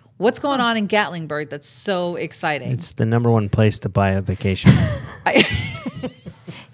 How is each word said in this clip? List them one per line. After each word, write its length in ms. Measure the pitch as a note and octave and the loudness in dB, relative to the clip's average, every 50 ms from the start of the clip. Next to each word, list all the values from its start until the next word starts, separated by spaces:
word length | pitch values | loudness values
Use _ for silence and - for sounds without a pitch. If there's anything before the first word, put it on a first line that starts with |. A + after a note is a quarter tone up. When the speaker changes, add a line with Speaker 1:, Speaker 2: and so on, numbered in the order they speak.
| _ _ _ - | _ _ _ -2
Speaker 1:
What's 200 | F3+ A3+ A#3+ - | 0 0 0 0
going 220 | - D4 C#4 B3+ | -2 -2 0 0
on 160 | B3 A#3 A#3 | 0 0 0
in 100 | A3 G#3 | 0 0
Gatlinburg 640 | F3+ - G#3 G#3 C#3+ E3+ E3+ D#3+ D3+ D3+ D3+ D3+ D3 | 0 2 2 2 0 -2 -8 -8 -6 -6 -6 -6 -8
that's 180 | C#3+ D3 - - | -10 -12 -12 -12
so 460 | - - - G#3 G3 F3+ F3+ F3 F3 | -14 -8 -4 -2 -2 -2 -2 -2 -4
exciting? 540 | C#3+ - - - - - D#3+ D3+ C#3 B2 A#2+ | -6 -6 -8 -6 -4 -4 -2 -2 -2 -4 -4
Speaker 2:
It's 220 | C3 A#2+ - - - | -4 -4 -4 -4 -2
the 120 | - A#2 | -2 0
number 240 | A2 A2+ A#2 A#2+ A#2+ | 2 2 2 4 4
one 180 | A#2 A2+ G#2+ G#2 | 4 4 2 2
place 300 | - - A2 G#2+ G2+ - | 2 4 4 4 4 0
to 80 | - G#2 | -4 -2
buy 220 | F#2 - G2 G2 | 2 2 2 4
a 100 | F#2+ G2 | 2 0
vacation. 500 | G2 F#2+ F#2+ - - G2+ F#2+ - - - - | 0 -2 -4 -2 -2 -2 -2 4 6 6 6
Speaker 1:
<laughs> 540 | - F#2 - - - - - - - - | 6 4 0 -2 -4 -8 -12 -16 -4 0
I 180 | - - - - - - - - - - E5 D#5+ - - - - B4 - - - - - - - - - - - - | 2 4 4 4 2 0 -4 -6 -6 -8 -10 -10 -12 -10 -10 -10 -10 -12 -14 -18 -20 -20 -18 -18 -18 -18 -18 -20 -8